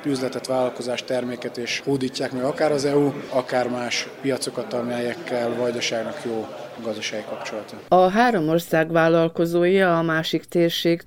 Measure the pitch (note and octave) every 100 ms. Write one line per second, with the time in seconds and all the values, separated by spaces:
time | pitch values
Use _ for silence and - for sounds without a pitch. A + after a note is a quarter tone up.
0 | D3 C3+ B2+ A#2+ - C3 B2+ B2 A#2+ A#2+
1 | - B2+ B2 A#2+ B2 B2 A#2 - - C#3
2 | C3 - C3 B2+ B2+ D3 D#3 D3 C#3 C#3+
3 | C#3+ C#3 - C3 B2 B2+ A#2+ B2 A#2+ -
4 | - - C#3 B2 C3 B2 A2+ B2 A#2+ A#2+
5 | A#2+ A2+ - B2 A#2 A#2+ B2 A#2 A2+ A#2
6 | A2 - A#2+ A2 G#2+ - - - A2+ G#2+
7 | G#2 A2 G#2 A2 - A2 G#2 G#2+ - F3+
8 | F#3 G3+ B3 G#3+ D#3 E3 E3+ E3 D#3+ E3
9 | E3 E3+ E3 E3 E3+ E3+ F3 F#3+ F#3 E3
10 | E3 D#3+ E3 E3 - F3 E3+ - E3+ E3+